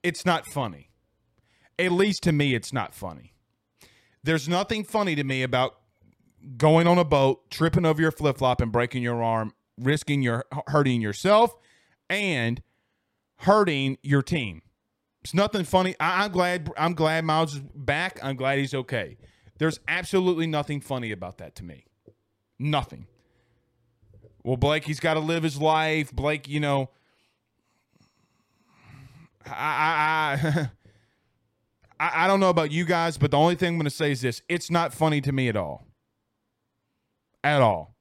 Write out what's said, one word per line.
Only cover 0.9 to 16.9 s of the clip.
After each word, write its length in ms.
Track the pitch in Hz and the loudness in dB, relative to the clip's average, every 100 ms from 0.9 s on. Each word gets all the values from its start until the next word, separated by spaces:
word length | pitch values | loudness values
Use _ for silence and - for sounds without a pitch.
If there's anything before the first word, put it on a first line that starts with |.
| _ _ _ _ _ _ _ _ - | _ _ _ _ _ _ _ _ -2
At 140 | 185 | 0
least 320 | 175 208 190 | 2 2 2
to 80 | 180 | 0
me, 220 | 151 143 | 2 2
it's 180 | 120 - | 0 -2
not 220 | 131 95 | -6 -6
funny. 400 | - 92 73 - _ _ _ _ _ - _ _ _ | -10 -14 -14 -20 _ _ _ _ _ -20 _ _ _
There's 240 | 139 160 135 | -2 -2 0
nothing 360 | 175 202 220 | -2 0 -4
funny 320 | 208 220 196 147 | -2 -2 0 -2
to 80 | |
me 200 | 139 131 | -2 -2
about 340 | 131 123 131 _ _ _ _ _ _ _ 156 120 | 0 0 -2 _ _ _ _ _ _ _ -20 0
going 300 | 156 160 170 | 4 6 6
on 100 | 175 | 4
a 60 | |
boat, 460 | 160 143 135 131 _ | 4 4 4 0 _
tripping 360 | - 160 185 165 | -2 0 2 2
over 160 | 156 | 2
your 100 | 160 | 0
flip-flop 500 | - 147 127 127 123 | 0 -2 0 0 0
and 100 | 117 | 0
breaking 320 | 113 120 127 | 0 -2 -2
your 200 | 120 120 | -4 -2
arm, 300 | 113 113 107 _ _ - | -2 -2 -4 _ _ -6
risking 440 | 127 151 - 143 | -2 -2 -2 0
your, 240 | 127 117 - 143 - | 0 -2 -6 -12 0
hurting 340 | 147 135 120 | 2 4 2
yourself 540 | 107 101 185 208 233 - _ _ _ _ _ | -2 -2 4 4 4 -2 _ _ _ _ _
and 520 | 196 202 143 117 120 - _ _ _ _ _ _ _ | -2 0 0 -2 -4 -10 _ _ _ _ _ _ _
hurting 600 | 180 214 196 143 135 135 | 4 6 4 2 0 -2
your 200 | 143 139 | 2 2
team. 400 | - 165 110 80 _ _ _ _ _ _ | 2 -4 -4 -10 _ _ _ _ _ _
It's 120 | - | -4
nothing 320 | 170 208 214 165 | 0 2 0 0
funny. 300 | 185 185 - | 2 2 0
I, 260 | 160 185 208 | -2 0 0
I'm 60 | |
glad, 400 | 170 180 180 147 - | 0 0 0 -6 -2
I'm 160 | 165 | -2